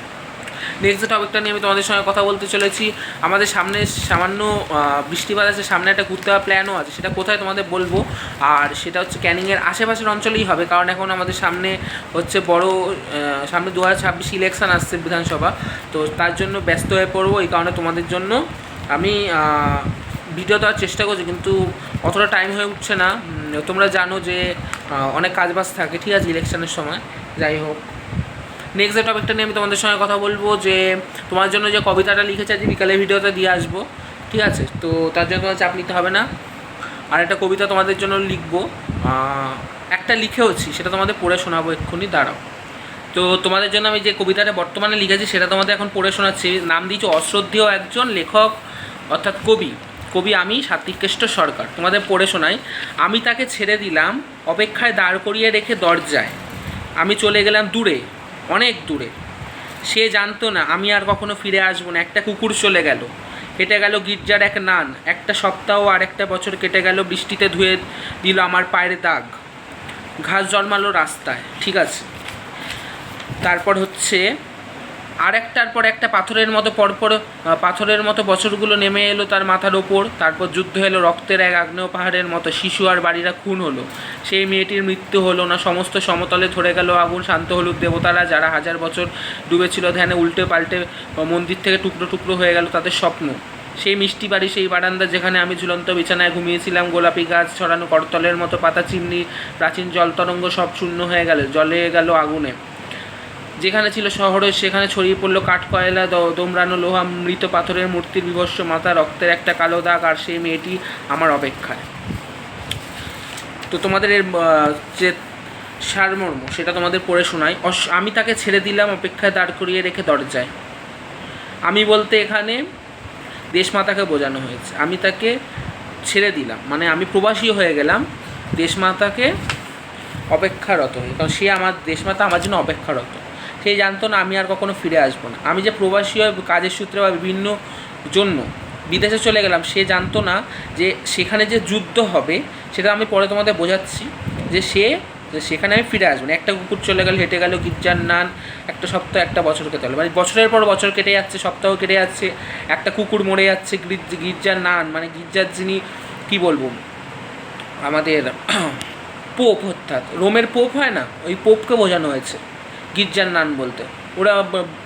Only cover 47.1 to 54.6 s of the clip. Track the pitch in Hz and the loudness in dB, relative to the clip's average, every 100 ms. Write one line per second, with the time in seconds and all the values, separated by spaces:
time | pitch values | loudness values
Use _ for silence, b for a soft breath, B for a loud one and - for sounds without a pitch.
47.1 | 160 165 208 190 214 214 196 190 240 254 | 2 2 0 0 4 4 4 0 -2 0
48.1 | 196 160 214 220 - - B B B - | 0 2 4 4 2 -10 B B B -4
49.1 | 156 202 196 - 220 151 117 - - - | -2 -2 -2 2 2 2 -6 -14 -14 -4
50.1 | 185 185 196 180 240 262 165 - 185 196 | -2 2 2 2 -2 -2 -4 -4 -4 -2
51.1 | - 226 - 156 127 113 - 175 202 202 | 0 0 2 0 0 -8 -2 2 2 2
52.1 | 185 190 185 156 208 - B B B 170 | 2 2 2 0 0 -6 B B B 2
53.1 | 220 233 233 254 - 208 214 202 156 160 | 2 0 0 -2 -2 0 0 2 2 2
54.1 | 247 285 - - 170 | 0 -6 -8 -4 0